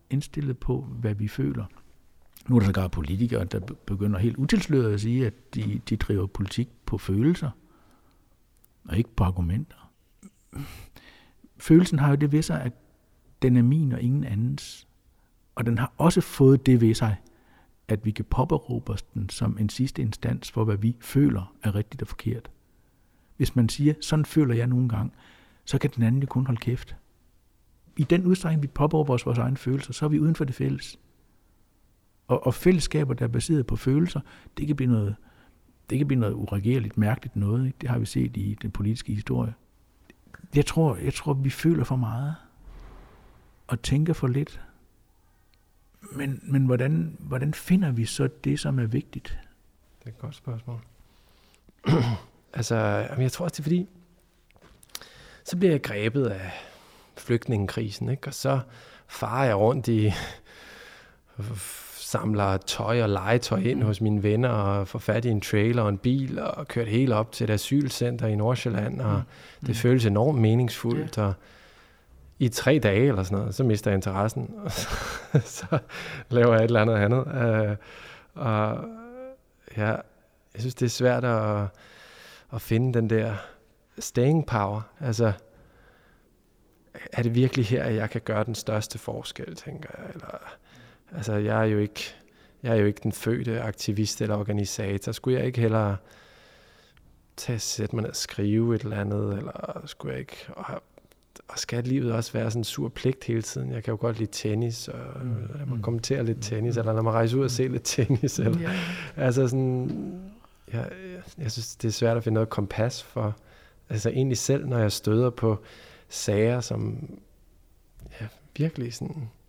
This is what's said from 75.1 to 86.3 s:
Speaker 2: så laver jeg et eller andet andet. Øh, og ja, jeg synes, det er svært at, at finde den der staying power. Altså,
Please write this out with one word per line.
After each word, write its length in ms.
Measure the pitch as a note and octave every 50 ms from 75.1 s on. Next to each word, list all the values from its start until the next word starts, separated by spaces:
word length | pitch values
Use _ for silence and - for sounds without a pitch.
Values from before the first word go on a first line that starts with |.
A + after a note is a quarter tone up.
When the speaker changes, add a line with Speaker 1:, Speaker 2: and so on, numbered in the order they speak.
| - - - - - C#3+ -
Speaker 2:
så 340 | - - - - - E3 C#3 - - - - - - - - - -
laver 240 | A#2+ A#2+ A#2+ A#2+ A2+
jeg 100 | A2+ A2
et 40 | A2+
eller 140 | A#2+ A2
andet 140 | G#2+ A#2 A2+
andet. 320 | G#2 G2+ G2+ A#2+ C3 B2+ D3+ - C3 A#2+ A#2 A2 A2 G#2+ G#2
Øh, 40 | G#2 G#2 - - - - - - - - - _ _
og 520 | - - A#2 G#2+ G#2+ G#2+ G#2+ A2 - - A3+ A3+ A3+ A#3 A#3+ B3 B3+ C4 C4 C4 - _ _ _ _ _ - - -
ja, 100 | G#2+ G#2+ A2 - - - _ _ _ _ _ _ _ _ _
jeg 60 | G#2+
synes, 140 | A2+ B2+ A#2+
det 100 | - B2+
er 40 | A#2
svært 340 | - - B2 B2 B2 B2 B2
at, 400 | B2 A#2 A2 G#2+ G#2+ G#2 G#2 G#2 F#2+ - - - - - - - - - - - - - - - _ -
at 80 | G#2+
finde 320 | - - A#2 A2+ B2+ C3 A#2+
den 160 | A#2 A2+ G#2+
der 260 | A2+ A2 A2 A2+ G#2+ G2+ - - - - _ _ _ _ _ _ _ -
staying 460 | - - - A#2+ A#2+ C#3 D#3+ E3 C#3
power. 360 | - B2 G#2+ G2+ G2 G2+ G#2+ A2 - - _
Altså, 340 | D3+ B2+ A2 G#2 A#2 A2 G2 - - - _ - - - _ _ _ - _ _ _ _ _ _ _ _